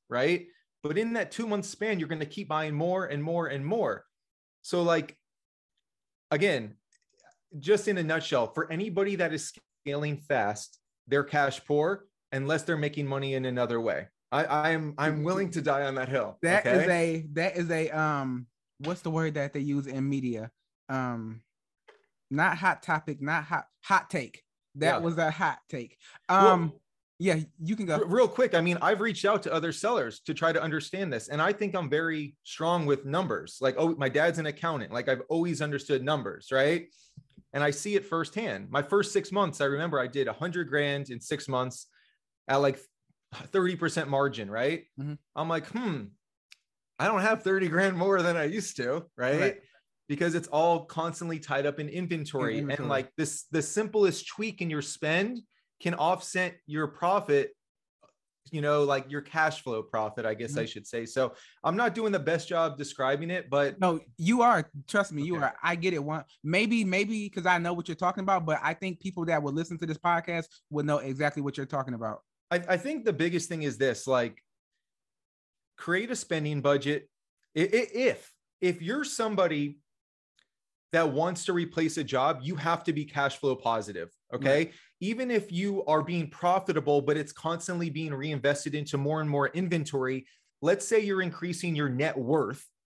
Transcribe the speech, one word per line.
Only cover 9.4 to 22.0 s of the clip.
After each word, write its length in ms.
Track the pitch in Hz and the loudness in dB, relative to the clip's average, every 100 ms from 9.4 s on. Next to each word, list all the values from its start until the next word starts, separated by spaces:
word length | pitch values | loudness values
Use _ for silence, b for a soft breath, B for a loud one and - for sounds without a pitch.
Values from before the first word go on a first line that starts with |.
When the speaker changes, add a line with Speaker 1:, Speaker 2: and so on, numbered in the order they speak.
| - - _ _ | -8 -14 _ _
Speaker 1:
scaling 340 | 147 143 151 147 | -6 -4 -2 -4
fast, 600 | - 135 101 104 - - _ _ - | 0 2 2 -2 -8 -18 _ _ 0
they're 180 | 139 | 0
cash 360 | 143 147 139 135 - | 2 2 2 0 0
poor 380 | 147 160 196 - _ _ | 2 2 -2 -8 _ _
unless 300 | 135 139 156 | -6 -2 -2
they're 140 | 156 160 | 0 -2
making 300 | 147 147 139 | -2 -2 -2
money 280 | 139 139 | -2 -2
in 100 | 131 | -2
another 360 | 131 123 120 117 | -2 0 0 0
way. 260 | 117 71 98 _ _ | 0 -2 -4 _ _
I, 420 | 135 160 147 156 | -2 2 2 2
I'm, 220 | 160 151 147 | 0 -2 0
I'm 260 | 151 151 | 0 0
willing 260 | 156 190 196 | 0 0 -2
to 100 | 170 | -2
die 200 | 151 139 | 0 0
on 120 | 139 | 0
that 160 | 135 127 | -2 -2
hill. 280 | 135 101 - | 0 -2 -2
Speaker 2:
That 240 | 165 196 127 | 2 4 4
is 160 | 139 | 4
Speaker 1:
Okay? 420 | 175 175 165 160 156 | 4 4 2 0 -4
Speaker 2:
a, 0 | |
that 240 | 147 180 180 | -2 0 0
is 140 | 170 | -2
a, 200 | 160 156 | 0 0
um, 560 | 156 156 147 131 123 120 _ _ _ | 0 0 0 -2 -4 -8 _ _ _
what's 220 | 147 180 | -6 -4
the 100 | 165 | -2
word 240 | 160 160 | 0 0
that 200 | 151 139 | -2 -4
they 60 | 143 | -4
use 260 | 143 143 139 | -2 -2 -2
in 200 | 135 135 | -4 -2
media? 440 | 139 127 113 113 - _ _ - | 0 -2 -4 -8 -14 _ _ -6
Um, 500 | 131 127 117 110 113 - _ _ _ - - | -4 -2 -4 -8 -12 -18 _ _ _ -20 -20